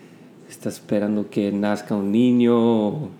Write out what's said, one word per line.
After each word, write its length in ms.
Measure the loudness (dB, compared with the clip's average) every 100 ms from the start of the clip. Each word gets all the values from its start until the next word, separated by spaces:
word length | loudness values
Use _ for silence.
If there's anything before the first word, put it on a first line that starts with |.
| -20 -20 -20 -20 -20
estás 260 | -12 -10 -10
esperando 540 | -4 -2 0 -2 -4
que 220 | -2 -2
nazca 440 | 0 -2 -2 -4 -4
un 160 | 0
niño, 460 | 2 4 4 4 4
o, 520 | 4 2 0 -4 -8 -12